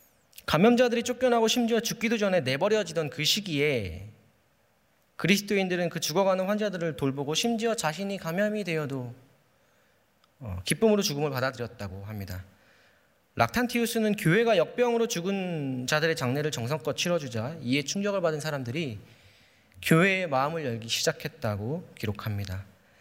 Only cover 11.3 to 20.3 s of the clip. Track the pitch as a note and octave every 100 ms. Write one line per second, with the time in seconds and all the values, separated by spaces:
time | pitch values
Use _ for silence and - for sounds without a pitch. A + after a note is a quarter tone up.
11.3 | C3 C3 A#2 A#2 - G2+ F#2+ G2+ G#2+ F#2+
12.3 | F#2 F2+ _ _ _ _ _ _ _ _
13.3 | - A#2 A#3 B3 A#3+ A3+ A3+ G#3+ G3+ D#3+
14.3 | F#3 A#3 G3 D3+ - A#3+ A#3 A3+ F3 F3
15.3 | G3 F#3 E3 C#3 B2+ B2+ D3+ D#3+ D#3+ B2+
16.3 | C#3 D3+ C3+ A#2 D3+ D3+ C3 F3 F3 C#3
17.3 | A#2 A#2+ E3 A#2 C#3 C#3+ G3 G3+ G3 E3+
18.3 | D#3 D#3 C#3+ A#2+ C3+ D3+ G#2 - - -
19.3 | _ _ _ _ - - D#3+ G3 F#3+ F3+